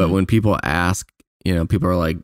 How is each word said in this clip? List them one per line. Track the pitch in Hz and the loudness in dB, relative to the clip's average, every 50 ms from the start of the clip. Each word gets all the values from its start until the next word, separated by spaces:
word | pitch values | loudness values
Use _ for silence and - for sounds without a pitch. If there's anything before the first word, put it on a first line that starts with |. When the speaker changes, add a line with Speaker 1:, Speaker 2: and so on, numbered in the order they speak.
| 95 | 2
Speaker 1:
Mm-hmm. | 82 90 | 2 2
Speaker 2:
when | 98 95 | 2 2
people | - 113 110 104 107 95 - - | 2 2 2 2 2 0 0 -2
ask, | - 73 85 87 87 95 - - - _ _ _ _ _ _ - | -2 -2 0 0 0 -2 -4 -6 -14 _ _ _ _ _ _ -4
you | 92 92 | -2 0
know, | 85 82 | 0 0
people | 82 - 98 78 90 | 0 0 0 0 0
are | 90 | 0
like, | 87 85 80 82 85 | 0 0 -2 -4 -6